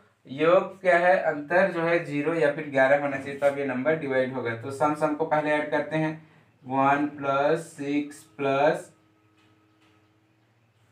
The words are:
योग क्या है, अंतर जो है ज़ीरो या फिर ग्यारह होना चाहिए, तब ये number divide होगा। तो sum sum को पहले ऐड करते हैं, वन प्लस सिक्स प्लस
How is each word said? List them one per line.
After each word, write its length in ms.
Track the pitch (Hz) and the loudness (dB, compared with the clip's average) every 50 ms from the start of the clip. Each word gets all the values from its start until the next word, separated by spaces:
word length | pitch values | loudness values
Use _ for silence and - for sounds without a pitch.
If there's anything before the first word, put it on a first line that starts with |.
| _ _ _ _ _ | _ _ _ _ _
योग 540 | - 127 139 156 165 180 190 185 185 - - | -12 -4 0 4 4 6 4 4 2 -4 -4
क्या 180 | - 180 175 170 | 2 2 4 4
है, 180 | 175 180 190 - | 6 4 4 4
अंतर 520 | - 160 151 147 147 147 170 180 196 190 170 | 2 0 -2 -4 -2 0 2 2 2 2 2
जो 100 | 170 165 | 0 0
है 220 | 170 170 170 156 | 0 0 0 0
ज़ीरो 300 | 143 143 147 143 160 170 | -2 -4 -4 -2 -2 0
या 180 | 165 156 143 - | 0 2 0 0
फिर 140 | 160 151 147 | -2 -6 -2
ग्यारह 300 | 131 135 131 131 143 143 143 | 2 2 4 4 4 2 2
होना 140 | 143 135 | 0 -4
चाहिए, 220 | 135 - 143 139 139 | -6 -8 -8 -6 0
तब 200 | 143 143 139 139 | 0 0 0 0
ये 60 | 139 | -2
number 300 | 135 127 123 131 151 160 160 | -4 -4 -2 0 0 0 0
divide 360 | 143 139 131 131 127 127 131 | -2 -2 0 0 0 -2 -2
होगा। 200 | 127 117 120 113 | -6 -6 -6 -6
तो 140 | 113 - 139 131 | -6 -8 -10 -6
sum 220 | - 151 151 151 | -2 -2 -2 0
sum 180 | 151 156 151 151 | 0 -2 -2 -2
को 100 | - 160 | -2 -2
पहले 240 | 156 151 151 147 151 | -2 0 0 0 0
ऐड 200 | 151 147 139 - | 0 -2 -2 -2
करते 260 | 156 147 - - 156 | -2 -4 -2 -2 -2
हैं, 160 | 160 156 156 160 - - - _ _ _ _ _ _ - | -2 -2 -2 -4 -8 -14 -20 _ _ _ _ _ _ -10
वन 420 | 127 127 135 135 139 139 143 147 147 | -4 -2 2 2 2 2 2 0 -4
प्लस 560 | 147 143 139 139 139 139 143 151 160 165 - - | -6 -6 -4 -2 0 0 2 0 0 -2 -4 -8
सिक्स 540 | - - 139 143 143 147 147 - - - - - _ | -14 -10 -6 -4 -2 -2 -4 -4 -8 -18 -20 -18 _
प्लस 540 | - 143 135 135 135 139 156 175 - - - _ _ _ _ _ _ _ _ _ _ _ _ _ _ _ _ _ _ _ _ _ _ _ _ _ _ _ _ _ _ _ _ _ _ _ _ _ _ _ _ | -4 -2 0 0 2 2 2 2 0 -4 -14 _ _ _ _ _ _ _ _ _ _ _ _ _ _ _ _ _ _ _ _ _ _ _ _ _ _ _ _ _ _ _ _ _ _ _ _ _ _ _ _